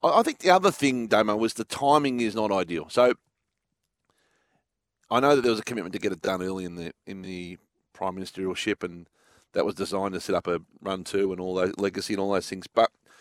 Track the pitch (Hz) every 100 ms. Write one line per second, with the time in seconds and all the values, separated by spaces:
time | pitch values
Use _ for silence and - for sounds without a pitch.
0 | 165 208 233 294 202 185 190 - 143 127
1 | 113 107 107 107 113 - 110 - 139 147
2 | 139 123 113 107 107 95 85 82 73 -
3 | 123 117 _ _ _ _ _ _ _ _
4 | _ _ _ _ _ _ _ _ _ _
5 | _ 117 139 143 120 110 - 120 87 98
6 | 107 90 98 92 92 95 90 87 85 -
7 | - 98 95 92 87 90 _ _ _ -
8 | 95 92 92 - 95 90 107 101 90 85
9 | 85 _ _ _ _ 98 - 82 95 98
10 | 98 90 - 90 90 85 - _ 98 95
11 | 87 98 98 90 92 92 92 - 98 101
12 | - 101 98 95 - 95 - - 113 -
13 | _ _